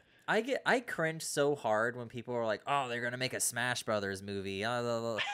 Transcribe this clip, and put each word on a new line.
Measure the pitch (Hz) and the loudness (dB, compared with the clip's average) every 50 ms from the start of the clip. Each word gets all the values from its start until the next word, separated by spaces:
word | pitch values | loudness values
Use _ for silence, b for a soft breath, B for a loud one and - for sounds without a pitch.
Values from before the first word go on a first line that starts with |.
| b b b b b | b b b b b
I | - 180 220 | 0 0 0
get, | 233 277 262 - - | 2 0 -2 0 2
I | 147 214 269 | 2 2 2
cringe | 254 - - - 165 160 160 160 - | 2 -2 -2 0 0 0 -2 -4 -6
so | - - 151 143 143 147 | -2 2 4 4 4 4
hard | - - 113 107 107 113 123 120 | 2 2 2 4 4 2 0 -2
when | 123 120 | -4 -10
people | 110 - 120 107 123 123 | -8 -8 -8 -6 -2 -2
are | 120 113 | 0 2
like, | 110 104 - - | 0 0 0 0
"Oh, | 131 143 143 135 | 0 0 2 2
they're | 123 120 120 | 0 -2 -2
gonna | 120 120 123 | -2 -2 -2
make | 127 131 123 117 | -2 -2 -2 0
a | 101 | 0
Smash | - - 120 120 123 123 123 - - | -2 0 0 0 0 0 0 -2 0
Brothers | 117 107 104 98 98 98 95 101 | 0 0 2 2 0 -2 -4 -4
movie." | 101 101 98 95 98 98 95 104 | -4 -4 -4 -4 -4 -4 -2 -2
Uh, | 117 123 120 | 0 0 0
blah, | 120 120 117 113 | 0 0 0 0
blah, | 117 117 113 101 - - | 0 -2 0 0 -2 -2